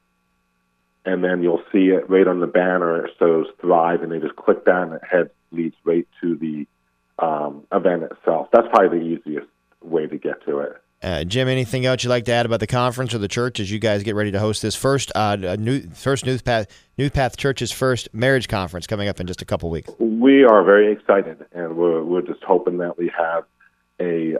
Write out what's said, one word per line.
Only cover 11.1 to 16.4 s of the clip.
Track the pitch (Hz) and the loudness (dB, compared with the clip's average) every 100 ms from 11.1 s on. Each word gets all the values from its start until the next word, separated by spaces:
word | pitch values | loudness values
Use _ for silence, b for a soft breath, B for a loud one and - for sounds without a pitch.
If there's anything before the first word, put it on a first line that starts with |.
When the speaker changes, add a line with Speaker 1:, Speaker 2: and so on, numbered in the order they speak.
| 80 | -6
Speaker 2:
Jim, | 85 123 131 | -4 -2 0
anything | 131 123 131 127 | -2 -2 -2 0
else | 127 | -2
you'd | 120 | 0
like | 123 117 | 0 2
to | |
add | 120 117 | 0 0
about | 113 | -2
the | 107 | 0
conference | 127 123 123 127 | 0 0 -2 -6
or | 117 | -4
the | 101 | -4
church | 120 123 113 | -2 -4 -4
as | 95 | -6
you | 107 | -2
guys | 107 104 | 0 0
get | 107 104 | -2 -2
ready | 104 | -2
to | 98 | -2
host | 107 104 | -2 -2
this | 110 - | -6 -2
first, | 135 139 - | -2 -2 -2
uh, | - 107 101 90 | -2 -2 -2 -4
uh, | 104 | -4
new, | 110 135 - | -2 -4 -6
first | 143 131 139 131 | -6 -4 -2 -2
New | |
Path, | 127 | -4